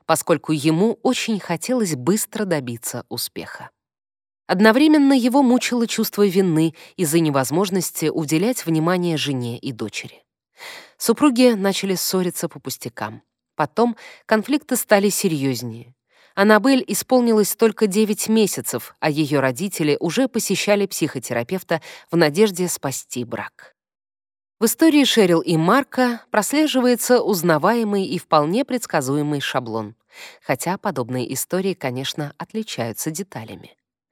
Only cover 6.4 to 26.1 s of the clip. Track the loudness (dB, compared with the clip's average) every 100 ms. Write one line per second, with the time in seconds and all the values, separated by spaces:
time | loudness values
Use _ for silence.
6.4 | 2 2 0 -2 -16 -4 0 2 2 0
7.4 | 0 0 0 -2 -4 -4 -4 -2 -2 0
8.4 | 0 -2 -2 0 0 0 0 -2 -2 -4
9.4 | -6 -8 -10 -10 -10 -10 -14 -20 _ _
10.4 | _ _ -20 -20 -20 -8 -2 2 2 6
11.4 | 4 4 -2 -2 -4 -4 -2 -2 -2 -4
12.4 | -8 -8 -12 -10 -12 -10 -12 -12 _ _
13.4 | _ -4 -4 0 0 0 -14 -14 -2 -2
14.4 | 0 -2 -2 -4 2 4 4 0 0 0
15.4 | -2 -2 -6 -12 -18 _ _ _ _ 0
16.4 | 4 6 6 2 2 -4 2 2 4 4
17.4 | 2 2 0 2 0 2 0 0 0 2
18.4 | 2 -2 -6 -6 -8 -4 -2 0 0 2
19.4 | 0 -2 -6 -2 0 0 0 0 0 -2
20.4 | -2 -2 0 0 0 -2 -4 -4 -6 -6
21.4 | -4 -6 -4 -6 -6 -20 -4 2 2 4
22.4 | 2 2 -4 -4 -6 -8 -10 -10 -8 -8
23.4 | -12 _ -20 _ _ _ _ _ _ _
24.4 | _ -2 -2 4 4 6 4 4 4 4
25.4 | 2 0 4 2 0 -2 -2